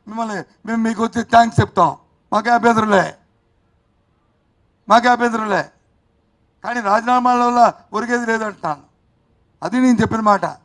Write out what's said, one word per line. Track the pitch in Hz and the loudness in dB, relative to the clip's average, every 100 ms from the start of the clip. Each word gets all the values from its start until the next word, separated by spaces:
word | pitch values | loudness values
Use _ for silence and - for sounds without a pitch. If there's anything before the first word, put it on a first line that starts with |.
| - | -14
మిమ్మల్ని, | 220 226 196 147 _ - | -10 -8 -8 -12 _ -8
మేము | 226 226 | -4 -2
మీకు | 214 | -2
వచ్చి | 226 - | -4 -4
థ్యాంక్స్ | - - 226 - | 2 4 4 2
చెప్తాం. | 208 - 165 - _ _ - | -2 2 0 -2 _ _ -6
మాకే | - 214 | -4 0
అభ్యంతరం | 233 226 220 214 | 2 2 2 2
లే, | 202 156 - _ _ _ _ _ _ _ _ _ _ _ _ _ _ _ _ - | 2 0 -4 _ _ _ _ _ _ _ _ _ _ _ _ _ _ _ _ 2
మాకే | 220 240 240 | 2 4 2
అభ్యంతరం | 233 226 214 | 0 -2 -4
లే. | 190 143 _ _ _ _ _ _ _ _ _ | -4 -4 _ _ _ _ _ _ _ _ _
కానీ | 202 240 208 | -10 -6 -2
రాజీనామాల | 214 226 247 247 247 | -2 0 0 0 0
వల్ల | 240 240 226 - _ | 0 2 2 0 _
ఒరిగేది | 202 233 247 233 | -8 -4 -4 -2
లేదంటున్నాను. | 226 214 190 170 143 139 _ _ _ _ _ _ - | -4 -4 -8 -8 -10 _ _ _ _ _ _ _ -12
అది | 165 233 | -6 0
నేను | 254 226 | 2 2
చెప్పిన | 220 220 | 0 0
మాట. | 214 202 170 - | 0 0 0 -10